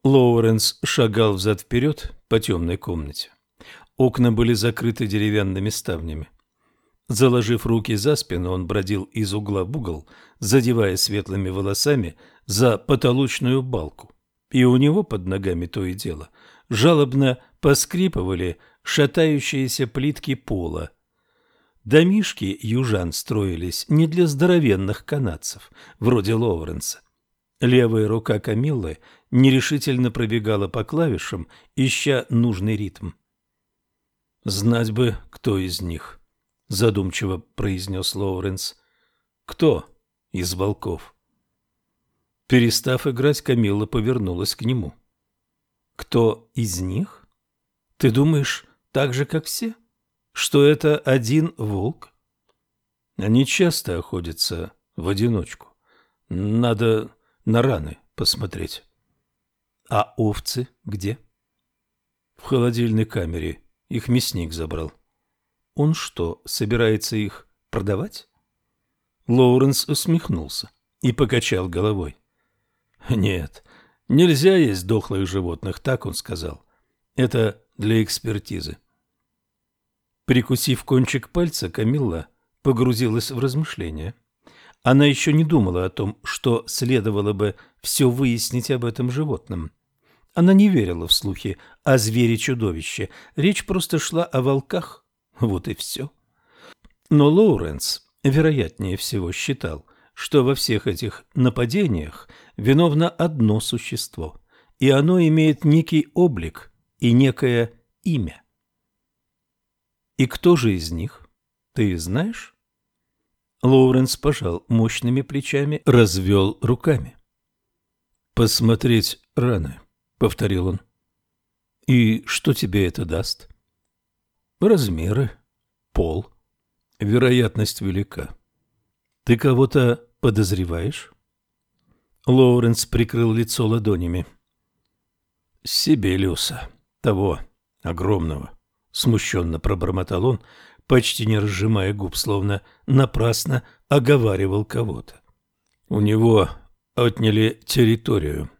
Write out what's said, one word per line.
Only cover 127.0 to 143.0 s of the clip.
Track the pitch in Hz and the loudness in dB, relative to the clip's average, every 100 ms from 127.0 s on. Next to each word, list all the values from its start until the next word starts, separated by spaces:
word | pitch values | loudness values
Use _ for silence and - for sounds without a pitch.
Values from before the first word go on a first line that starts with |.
| 101 120 127 123 113 110 107 - | 0 4 4 4 2 0 -4 -2
велика. | 98 92 101 - 73 - _ _ _ _ _ _ _ _ - | -4 -4 -6 -10 -12 -16 _ _ _ _ _ _ _ _ 0
Ты | 120 | 2
кого-то | 143 127 135 143 123 120 - _ | 4 4 4 4 2 0 -6 _
подозреваешь?» | 127 104 98 95 90 85 98 - - _ _ _ _ _ _ _ _ _ _ _ - | 0 2 0 0 -2 -4 -6 -8 -16 _ _ _ _ _ _ _ _ _ _ _ 2
Лоуренс | 127 127 123 117 113 - | 6 8 6 4 2 0
прикрыл | - 113 117 117 | 0 0 0 0
лицо | 110 117 - 113 | 0 -2 -2 0
ладонями. | 113 107 90 87 87 - _ _ _ _ _ _ _ _ _ _ _ _ _ | 0 0 -2 -2 -4 -6 _ _ _ _ _ _ _ _ _ _ _ _ _
«Сибелиуса, | - - - 147 98 92 95 78 - - - _ _ _ | -4 -2 2 2 2 0 0 -2 -6 -8 -14 _ _ _
того | 123 95 98 78 - _ _ _ | -2 0 0 -2 -10 _ _ _
огромного», | - 85 92 98 82 71 65 - _ _ _ | -10 -4 0 0 -2 -6 -12 -18 _ _ _
смущенно | - 120 107 - 95 85 80 | -2 0 2 0 -4 -4 -4
пробормотал | - 95 90 92 90 90 120 | -4 -2 -2 -4 -4 0 0
он, | 120 - - - _ - | -2 -8 -20 -20 _ 2
почти | 131 - - 110 | 2 2 -4 0
не | 107 | 0
разжимая | 104 92 110 107 95 | 0 -2 0 0 0
губ, | 104 95 - | -4 -6 -6
словно | - 101 101 101 _ _ - | -2 -2 -2 -4 _ _ 2
напрасно | 135 | 2